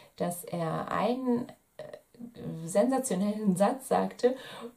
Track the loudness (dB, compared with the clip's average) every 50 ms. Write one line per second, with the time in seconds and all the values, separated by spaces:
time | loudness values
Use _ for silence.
0 | -20 -16 _ -4 -2 -2 -2 -4 -6 -6 -4 -2 -2 -2 -2 -2 -4 -2 -2 0
1 | 0 0 0 0 0 2 2 2 0 -4 -10 -16 _ _ _ -16 -16 -14 -16 -18
2 | -20 _ -20 -18 -16 -16 -14 -12 -10 -8 -8 -8 -8 0 4 4 4 4 4 2
3 | 0 0 0 2 2 2 0 2 2 2 4 6 4 4 2 0 0 2 2 2
4 | 2 0 0 2 2 2 2 0 -4 -12 -14 -12 -14 -10 -2